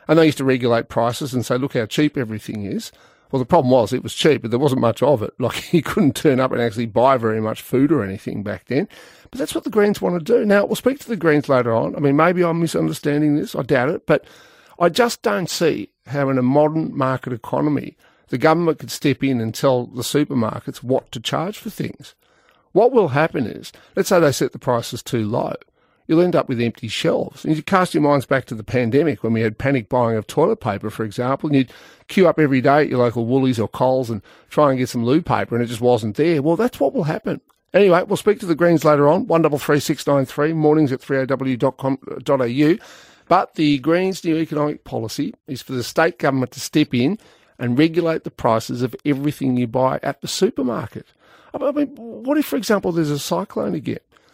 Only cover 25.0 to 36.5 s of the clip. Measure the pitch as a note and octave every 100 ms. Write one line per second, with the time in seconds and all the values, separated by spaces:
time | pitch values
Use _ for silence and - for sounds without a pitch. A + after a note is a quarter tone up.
25 | - A#2+ G#2+ A#2 - - - _ _ _
26 | - D#3+ F3+ D#3+ - A#2+ A#2 - A2 -
27 | E3 A#3+ - - - D#3 - F#3+ F3+ D#3+
28 | D3 C#3+ - C3+ - A2 A2 B2+ A#2 C3+
29 | D#3+ A#2 A2+ A2+ A2 G#2 C3+ C3+ G2+ B2+
30 | A2+ A2 - - F3 A3 A#2 G2+ G#2+ -
31 | A2 G2+ B2 C3+ D#3 C#3+ B2 - - -
32 | - - F3 D3+ D3 C3 A#2 D3 - B2+
33 | A#2+ A#2 A#2 C3+ C3 A#2 G#2 - B2+ C3
34 | A#2 G#2+ - - _ - D3 C3 B2+ B2
35 | A#2 D#3 - A2 G2+ A#2 A#2 A#2 A#2+ A#2
36 | A2 G#2 D#3+ D#3+ C#3+